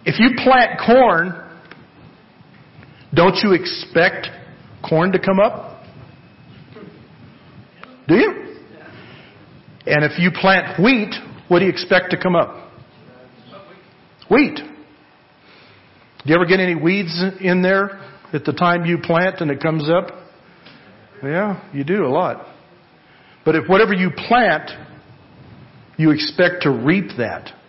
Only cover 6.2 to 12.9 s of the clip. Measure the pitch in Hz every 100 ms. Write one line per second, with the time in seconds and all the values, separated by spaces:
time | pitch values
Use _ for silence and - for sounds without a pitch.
6.2 | - - - - - 220 208 151 - -
7.2 | - - - - - - - - - 180
8.2 | 415 - - - - - - - - -
9.2 | - - - - - - - 151 151 160
10.2 | 175 - 190 190 - - 208 254 110 -
11.2 | - - - 175 190 - - 185 - 165
12.2 | 196 175 156 - - - -